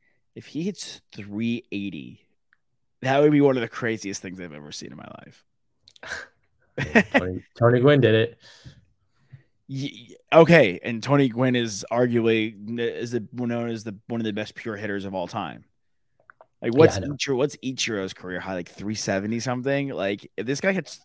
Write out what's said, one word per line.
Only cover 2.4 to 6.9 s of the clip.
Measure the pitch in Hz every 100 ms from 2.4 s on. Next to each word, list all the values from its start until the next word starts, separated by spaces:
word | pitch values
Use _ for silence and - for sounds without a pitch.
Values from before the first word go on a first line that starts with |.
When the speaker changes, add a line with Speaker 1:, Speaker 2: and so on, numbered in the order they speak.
| _ _ _ _ _ -
Speaker 1:
that | 127 139
would | 151
be | 147
one | 143 131
of |
the | 113
craziest | - 117 110 98 98
things | 95 92
I've | 87
ever | 73 73
seen | - -
in | -
my | - -
life. | - - _ _ _ _ _ _ - - - _ _ _ _ -
<laughs> | 143